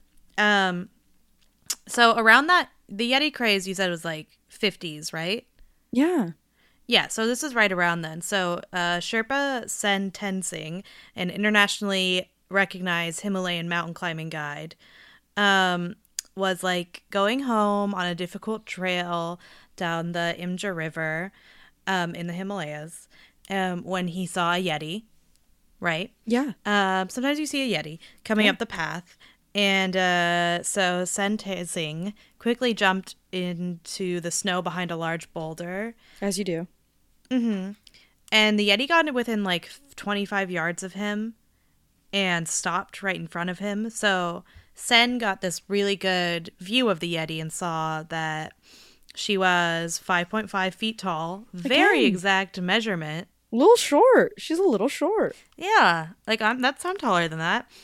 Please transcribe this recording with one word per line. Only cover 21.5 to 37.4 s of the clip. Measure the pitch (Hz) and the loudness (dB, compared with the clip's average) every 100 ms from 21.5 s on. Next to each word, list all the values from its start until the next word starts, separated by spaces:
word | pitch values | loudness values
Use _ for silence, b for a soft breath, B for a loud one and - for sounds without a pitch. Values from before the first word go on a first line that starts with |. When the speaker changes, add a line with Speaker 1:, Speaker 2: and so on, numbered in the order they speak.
| b b _ - | b b _ -2
Speaker 1:
um, | 185 170 | -2 -2
in | 170 175 | -4 -8
the | |
Himalayas, | 175 190 202 151 151 156 - - b b b - | -6 -6 -6 -6 -10 -12 -16 -20 b b b -6
um, | 190 185 175 | -2 -2 -4
when | - 185 180 | -4 -4 -2
he | 180 | -4
saw | 175 185 170 | -4 0 0
a | 175 | 0
Yeti, | 180 151 156 208 - _ _ _ _ _ _ - | 0 -4 -6 -10 -12 _ _ _ _ _ _ -6
right? | 175 160 202 _ | -4 -4 -6 _
Speaker 2:
Yeah. | 220 240 277 - | -2 0 0 -4
Speaker 1:
Um, | 208 202 190 190 185 | 0 2 2 0 -2
sometimes | 247 269 294 | -2 -2 -2
you | 294 | -2
see | 285 262 | -2 -2
a | 165 | -2
Yeti | 151 165 B B | -6 -14 B B
coming | - 214 208 | -2 4 4
Speaker 2:
Yeah. | |
Speaker 1:
up | 185 | 2
the | 226 | -4
path. | - 156 165 - - b b _ | -4 -4 -6 -10 -20 b b _
And, | 202 196 196 190 185 | 0 4 4 2 2
uh, | 185 175 175 175 175 175 | 2 4 4 2 2 0
so | - 202 180 180 | -2 0 2 0
Sen | 180 - 202 214 | -2 -2 -2 -2
Tenzing | 196 180 175 180 156 160 196 b b b | -4 -8 -6 -4 -4 -4 -8 b b b
quickly | 233 240 247 | -2 0 0
jumped | 208 196 190 - - - | 2 2 2 -4 -20 -8
into | 185 180 170 180 170 - - 185 175 | -4 -4 -4 -6 -8 -12 -6 -4 -2
the | 170 | -4
snow | - 180 180 | -4 -2 -2
behind | 175 175 170 | -2 -4 -6
a | 165 | -4
large | 165 165 - | -4 -4 -8
boulder. | 165 160 160 175 190 226 - b b | -10 -10 -8 -8 -8 -10 -12 b b
Speaker 2:
As | 202 190 | -4 -2
you | |
do. | 185 165 180 _ _ _ _ _ - | -2 -4 -6 _ _ _ _ _ -2
Speaker 1:
Mm-hmm. | 254 | 0